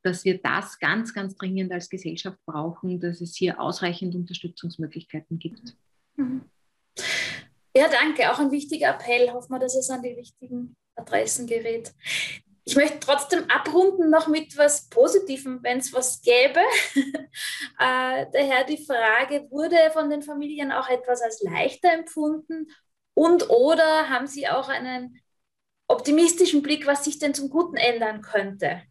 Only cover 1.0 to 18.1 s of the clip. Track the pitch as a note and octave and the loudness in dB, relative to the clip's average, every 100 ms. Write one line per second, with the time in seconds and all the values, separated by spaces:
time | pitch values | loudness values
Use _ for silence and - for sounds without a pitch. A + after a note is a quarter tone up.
1 | A3+ G3+ G3 G3 F#3+ F#3+ F#3 F3+ F3 F#3+ | -4 -8 -10 -8 -6 -4 -4 -6 -10 -10
2 | E3 E3 F#3+ F#3+ - D3+ D#3+ E3 F#3 F3+ | -10 -10 -12 -14 -12 -8 -8 -6 -8 -6
3 | F3 F3 E3+ - F3+ - - F3+ F3+ F3 | -6 -6 -10 -4 -4 -2 -6 -4 -6 -4
4 | F3+ F3 F3 F3 F3 - E3+ - D#3 E3 | -6 -6 -8 -10 -12 -12 -12 -10 -10 -12
5 | - D#3 D3+ E3 E3+ - A#3+ _ _ _ | -12 -14 _ -10 -10 -14 -20 _ _ _
6 | _ - B3+ C4 - _ _ _ _ - | _ -8 -6 -6 -10 _ _ _ _ -12
7 | - - - - - _ _ C4 D#4+ C4 | -8 -6 -6 -10 -18 _ _ 2 4 2
8 | D#4 D4 A3 C4 C#4 C#4+ - D#4 - - | 0 2 0 2 0 -2 -4 -2 0 0
9 | A#3+ A#3+ B3 B3 - B3+ B3+ C4 C4 B3+ | -2 2 2 0 -8 -6 -2 -2 -4 -8
10 | B3 A#3 A#3+ _ B3+ B3 B3 _ _ - | -8 -12 -18 _ -12 -12 -12 _ _ -18
11 | A3+ - A3 - A#3 A3+ A3+ A3+ - _ | -4 -2 -2 -4 -4 -4 -4 -8 -10 _
12 | - - - - _ _ - C4+ D4+ - | -8 -6 -8 -12 _ _ 0 2 2 0
13 | - C#4+ - F4 - C#4 D#4+ D#4+ F#4+ F#4+ | 0 0 2 -2 0 -2 2 4 4 4
14 | D#4+ D#4+ D#4+ D#4 D4+ C#4+ D4 D4 - A#3 | 4 4 4 -2 -2 2 2 2 0 4
15 | D4 F#4+ G4 C4+ C4+ B3+ A#3+ B3+ B3+ B3+ | 6 6 2 -8 -8 -6 -2 -2 -2 -2
16 | B3 - - A#3+ C4+ D#4+ A#4 A4+ - C#4 | -4 -2 4 6 6 4 4 2 0 -2
17 | C4+ D#4 - - - - D4 - B3+ B3+ | -2 -6 -12 -12 -10 -10 -12 -2 0 0
18 | B3+ | 0